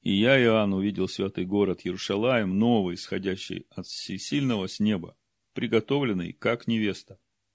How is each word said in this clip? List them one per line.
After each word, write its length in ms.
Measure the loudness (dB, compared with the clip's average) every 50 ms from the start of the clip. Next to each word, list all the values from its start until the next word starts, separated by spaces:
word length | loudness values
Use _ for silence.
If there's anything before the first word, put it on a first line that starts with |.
И 120 | _ 2 2
я, 280 | 4 6 6 6 6
Иоанн, 320 | 6 6 6 4 4 2 0
увидел 340 | 0 0 -2 0 0 -2 -4
святый 360 | -2 -4 -6 -4 -4 -6 -4
город 360 | -2 2 2 2 2 0 -4 -4
Иерушалаим, 720 | -8 -8 -8 -4 -4 -2 0 2 2 2 2 0 0 2
новый, 380 | 2 4 4 4 4 2 0 -4
исходящий 720 | -6 -8 -6 -6 -4 -2 -4 -4 -4 -8 -10 -10 -12 -12 _
от 160 | _ -14 -12
Всесильного 800 | -12 -12 -12 -10 -10 -10 -10 -6 -4 -2 0 0 0 0 -2 -4
с 120 | -6 -4 0
неба, 380 | 0 0 0 0 -4 -10 _ _ _ _ _ _ _ _ _
приготовленный, 760 | -6 -4 2 0 0 2 2 -2 -2 0 -2 -2 -2 -4 -6
как 340 | -10 _ -2 -2 -2 -2 -2
невеста, 520 | -2 0 0 0 -2 -2 -4 -12 _ -20 _ _ _ _ _ _ _